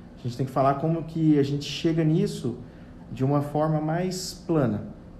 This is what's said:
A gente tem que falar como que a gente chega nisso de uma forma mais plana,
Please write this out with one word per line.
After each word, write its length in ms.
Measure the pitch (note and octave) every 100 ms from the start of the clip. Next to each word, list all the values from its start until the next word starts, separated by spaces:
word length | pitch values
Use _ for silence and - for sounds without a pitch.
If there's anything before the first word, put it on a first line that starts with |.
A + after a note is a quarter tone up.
| - -
A 60 |
gente 140 | B2 -
tem 100 | C3
que 60 |
falar 220 | D3 C3+
como 280 | C#3+ D#3+ E3
que 380 | D3+ E3 D#3 D3
a 20 |
gente 220 | C3 C#3+
chega 400 | - - E3 D#3+
nisso 540 | D#3 E3+ G3+ - B2 - - - - - -
de 140 | A#2
uma 180 | C3 C#3+
forma 380 | C#3+ D3+ D#3 D#3
mais 640 | D#3 E3 F#3 F3+ - - -
plana, 380 | D#3 A#2+ G#2 G#2 - -